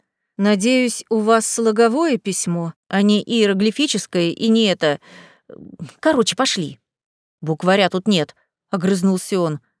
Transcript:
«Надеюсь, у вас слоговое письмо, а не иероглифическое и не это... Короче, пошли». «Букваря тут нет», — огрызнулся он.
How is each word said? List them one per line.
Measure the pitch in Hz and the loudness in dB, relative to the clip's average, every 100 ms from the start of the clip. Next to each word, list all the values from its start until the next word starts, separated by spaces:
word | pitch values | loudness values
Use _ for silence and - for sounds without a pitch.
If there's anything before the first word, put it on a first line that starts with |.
| _ _ _ - | _ _ _ -2
«Надеюсь, | 202 202 226 254 247 - - | 0 2 2 2 0 -4 -4
у | 220 | -2
вас | 214 226 220 | 2 2 0
слоговое | - 226 214 233 254 339 233 | -2 0 2 2 2 0 -2
письмо, | 202 180 - 170 165 - - | -4 -4 -4 -4 -6 -10 -4
а | 190 | 0
не | 202 208 | 2 2
иероглифическое | - 233 208 190 220 208 294 208 - 180 170 | 0 0 0 2 0 -2 -4 -4 -4 -2 -2
и | - 226 | -2 0
не | 226 214 | 2 2
это... | 175 156 143 - - - _ - - - - - - | 0 0 -2 -6 -20 -20 _ -20 -20 -20 -18 -18 -4
Короче, | 302 285 226 180 | 0 2 0 -2
пошли». | 262 - 147 135 _ _ _ _ _ _ | -2 -2 -6 -10 _ _ _ _ _ _
«Букваря | 160 156 180 196 180 | -6 -2 0 2 2
тут | 185 202 | 0 0
нет», — | 185 147 _ _ _ _ | 0 0 _ _ _ _
огрызнулся | 196 185 196 190 185 - 190 | -4 0 0 0 0 -2 -2
он. | 170 147 - _ | -2 -4 -10 _